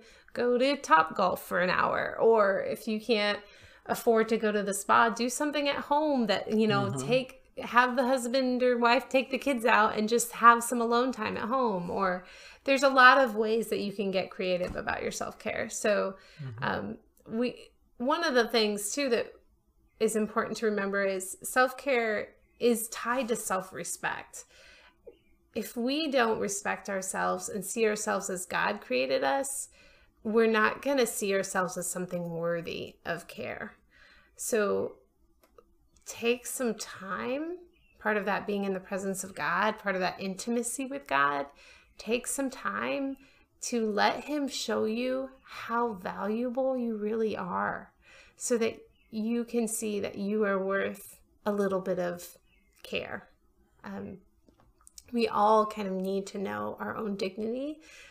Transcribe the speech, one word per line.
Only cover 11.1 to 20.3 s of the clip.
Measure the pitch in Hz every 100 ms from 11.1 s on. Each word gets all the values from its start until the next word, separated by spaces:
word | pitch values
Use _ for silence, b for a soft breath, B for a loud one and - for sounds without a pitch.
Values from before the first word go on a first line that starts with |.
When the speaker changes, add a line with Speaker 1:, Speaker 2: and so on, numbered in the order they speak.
Speaker 1:
time | 220 214 190
at | 208
home. | 262 240 185 175
Or | 190 190 180 - B B B
there's | - 269
a | 277
lot | 262 254 269
of | 254 214
ways | 220 226 202
that | 196
you | 196
can | - 196
get | 185 -
creative | - 185 180 180 -
about | - -
your | -
self-care. | - - - 220 - 226
So, | - 226 196 190 190 B B
Speaker 2:
Mm-hmm. | 135 113
Speaker 1:
um, | 123 95 101 - _ _ -
we, | 226 247 - - _ _ -
one | 247 330
of | 330 247
the | 220
things | 226 214 202 -
too | - 277
that | 220 - - _ _ _ _ _ -
is | 220 214
important | 214